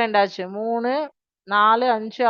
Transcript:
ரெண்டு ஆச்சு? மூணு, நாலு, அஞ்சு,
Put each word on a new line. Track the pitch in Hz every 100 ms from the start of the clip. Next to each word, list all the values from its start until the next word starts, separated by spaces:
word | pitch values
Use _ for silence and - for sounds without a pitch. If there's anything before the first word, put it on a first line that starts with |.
ரெண்டு | 226 208
ஆச்சு? | 196 - 185 196
மூணு, | 226 233 240 277 285 _ _ _ -
நாலு, | 208 214 226 254 220
அஞ்சு, | 220 - 240